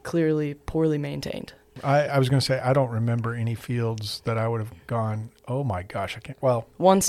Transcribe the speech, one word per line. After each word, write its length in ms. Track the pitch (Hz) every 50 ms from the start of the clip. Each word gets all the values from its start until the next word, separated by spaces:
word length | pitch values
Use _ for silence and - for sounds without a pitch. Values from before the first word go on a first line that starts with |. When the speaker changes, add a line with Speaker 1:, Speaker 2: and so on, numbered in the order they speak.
| -
Speaker 1:
clearly 500 | - - 170 160 156 156 151 151 143 147
poorly 440 | - _ - - 160 160 156 151
maintained? 560 | 147 143 143 143 143 131 - - - - - - - _ _ _ - -
Speaker 2:
I, 200 | 139 139 147 147
I 120 | 135 143 139
was 100 | 131 127
gonna 100 | 139 135
say, 180 | 123 - 135
I 140 | 127 123 127
don't 180 | 135 143 135 117
remember 460 | 117 110 120 117 117 117 113 117 117
any 180 | 120 113 117 117
fields 680 | 107 - - 123 120 117 113 113 107 107 104 - - -
that 140 | 120 113
I 100 | 110 113
would 140 | 113 117 113
have 100 | 110 110 - - -
gone, 420 | - 120 113 110 110 107 107 110 113 - _ _
"Oh 160 | - 123 135 143
my 180 | 123 92 87 92
gosh, 320 | - - 104 101 101 -
I 60 | 120
can't." 200 | - - 139 -
Well, 260 | - 131 123 117 - - -
Speaker 1:
One 220 | - 165 185 190 196 -